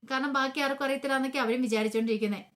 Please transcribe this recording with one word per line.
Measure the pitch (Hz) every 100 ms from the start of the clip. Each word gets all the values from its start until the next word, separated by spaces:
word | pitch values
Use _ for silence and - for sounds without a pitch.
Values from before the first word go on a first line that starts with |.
| -
കാരണം | 269 277
ബാക്കി | 269 269 269
ആർക്കും | 277 269 277
അറിയത്തില്ല | 269 269 269
എന്നൊക്കെ | 262 277
അവരും | 233 247
വിചാരിച്ചോണ്ടിരിക്കുന്നേ. | 254 220 214 220 226 214 214 202 -